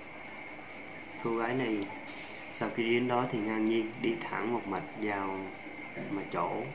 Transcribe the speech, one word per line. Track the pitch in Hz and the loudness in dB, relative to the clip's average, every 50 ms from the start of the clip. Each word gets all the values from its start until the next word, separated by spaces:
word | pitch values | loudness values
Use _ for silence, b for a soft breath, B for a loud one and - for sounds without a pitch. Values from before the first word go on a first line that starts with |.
| - - - - - - - - - - - - - - - - - - - - - - - - - | -12 -12 -12 -12 -12 -12 -12 -10 -10 -12 -12 -12 -12 -12 -12 -12 -12 -12 -12 -12 -12 -12 -8 -4 -2
Cô | 117 113 | 0 2
gái | 117 113 117 123 | 2 2 2 2
này | 131 127 113 107 101 98 98 - - - - B B B B B B B B | 2 2 2 2 2 0 -2 -4 -8 -10 -10 B B B B B B B B
sau | - - 117 104 - | -4 -2 0 0 2
khi | 120 113 113 120 | 2 4 6 6
đến | 120 123 123 | 6 6 6
đó | 123 120 123 123 - | 4 4 4 4 2
thì | 110 | 2
ngang | 104 110 110 107 110 | 2 2 2 4 6
nhiên | 110 113 113 110 - - - 120 | 6 6 4 4 2 0 0 2
đi | 117 113 113 | 2 2 2
thẳng | - - - 101 98 113 120 | 0 -2 -2 0 2 2 2
một | 110 - 98 | 0 0 0
mạch | 95 87 80 - - 113 | 0 -2 -2 -4 -4 -2
vào | 107 107 104 101 98 95 95 95 95 92 - - - - - - - - - 117 113 - | 0 0 2 2 0 0 0 -2 -4 -6 -6 -10 -10 -10 -10 -10 -10 -8 -6 -6 -4 -2
mà | 101 98 92 - - | -2 -2 -2 0 0
chỗ | 87 85 - - - 120 139 - | 2 2 2 2 0 -2 -4 -6